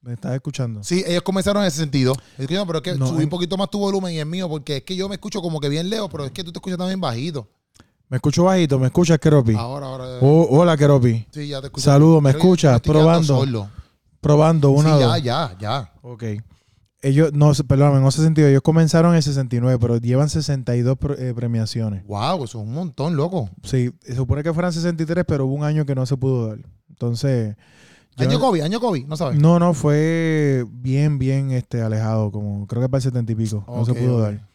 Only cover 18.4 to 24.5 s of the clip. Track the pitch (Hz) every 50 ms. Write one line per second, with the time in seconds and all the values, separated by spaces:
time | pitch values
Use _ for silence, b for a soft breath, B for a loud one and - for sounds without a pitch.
18.4 | 151 143 139 135 - - 160 165 165 156 - 165 165 170 170 165 143 139 139 135
19.4 | 135 120 123 120 120 127 127 123 113 117 120 117 117 120 123 131 147 147 - 160
20.4 | 147 127 143 135 120 - 120 123 120 123 135 131 - 143 143 - 127 127 120 117
21.4 | 120 120 117 113 113 110 - 117 113 107 104 95 95 101 104 101 110 139 185 190
22.4 | - 113 - 117 104 107 120 151 185 170 127 - 135 160 175 143 143 175 190 180
23.4 | 120 95 - - - - - 131 123 123 - _ _ - 127 127 135 120 127 139
24.4 | 147 165